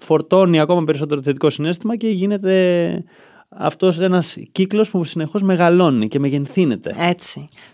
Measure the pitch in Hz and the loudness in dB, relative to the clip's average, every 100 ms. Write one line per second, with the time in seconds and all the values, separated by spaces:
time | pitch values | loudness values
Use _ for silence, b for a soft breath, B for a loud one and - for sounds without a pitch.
0 | - 156 - 185 185 160 151 180 156 147 | -2 -2 2 4 4 4 2 2 0 -2
1 | 151 147 135 135 151 - 151 175 214 233 | -2 -2 -2 0 0 0 -4 -4 -4 -4
2 | 226 190 196 202 190 190 180 175 170 175 | -2 -2 -2 -2 0 2 2 2 0 -4
3 | - b b b _ - 156 - 185 165 | -10 b b b _ -6 -6 0 0 2
4 | 185 180 - - - - 190 208 214 185 | 0 0 -2 -8 -8 -4 0 0 0 -2
5 | 160 170 156 208 196 180 175 175 175 127 | -4 -6 -6 -2 0 2 4 4 4 2
6 | 107 139 139 143 139 - 165 104 - - | 0 -2 -2 -2 -2 0 0 0 -6 -4
7 | 170 175 - - 147 B B | -2 -2 -6 -10 -16 B B